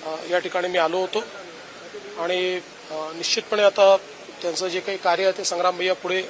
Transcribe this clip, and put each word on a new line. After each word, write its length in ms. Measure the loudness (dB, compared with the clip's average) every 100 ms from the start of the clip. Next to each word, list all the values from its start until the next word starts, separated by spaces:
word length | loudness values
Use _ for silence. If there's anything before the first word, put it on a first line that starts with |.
अ, 120 | -8 -8 0
या 80 | 0
ठिकाणी 300 | 0 -2 0
मी 100 | 2
आलो 200 | 2 2
होतो 180 | 0 -2 -4 -12 -16 -16 -16 -16 -14 -14 -12 -6
आणि, 380 | -2 0 0 -2 -8 -18 -10
अ, 40 | -8 -8
निश्चितपणे 480 | -6 -2 -2 0 6
आता 340 | 6 8 8 8 4 -16 -18 -8
त्यांचं 260 | -4 -2 -2
जे 120 | -4
काही 180 | -4 -2
कार्य 240 | 2 4
आहे 140 | 2 0
ते 60 |
संग्राम 320 | -2 0 0 0
भैया 180 | 0
पुढे 280 | 0 0 -2 -4